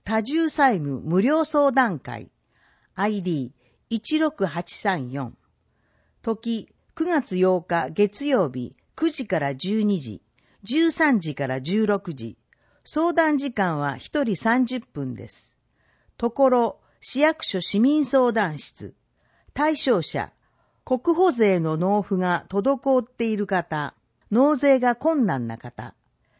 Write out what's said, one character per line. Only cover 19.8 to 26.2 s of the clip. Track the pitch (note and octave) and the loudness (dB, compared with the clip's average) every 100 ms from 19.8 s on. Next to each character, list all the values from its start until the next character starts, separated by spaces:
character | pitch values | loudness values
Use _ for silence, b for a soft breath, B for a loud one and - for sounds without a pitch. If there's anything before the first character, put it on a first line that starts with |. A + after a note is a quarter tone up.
| C4+ G3+ | 0 0
者、 | D3+ C3+ F2+ _ _ _ _ _ - | 0 -6 -8 _ _ _ _ _ -4
国 | B3+ - D#4+ | -2 0 2
保 | F#4 | 2
税 | A#3+ G#3 F3+ | 4 4 4
の | D#3+ D#3 | 0 0
納 | F#3 G#3 | 0 0
付 | F#3 F#3 | 0 -2
が | F3+ E3+ - | 0 -2 -2
滞 | G3 A3+ C#4 C#4 B3+ | -2 0 0 2 0
っ | A#3 | 0
て | - A3+ | -4 -2
い | G#3+ | -2
る | G3+ | 0
方、 | F#3 D#3+ D#3 C#3+ - _ _ _ | -2 -2 -6 -6 -10 _ _ _
納 | A3 C#4+ C#4+ | 2 4 4
税 | C#4+ C4 | 4 4
が | B3 A#3+ | 4 0
困 | D#4+ D#4 G#3+ | 0 2 2
難 | C3+ A#2 | 0 -4
な | A2+ | -8
方。 | A#2+ - A2 - _ _ | -12 -14 -16 -16 _ _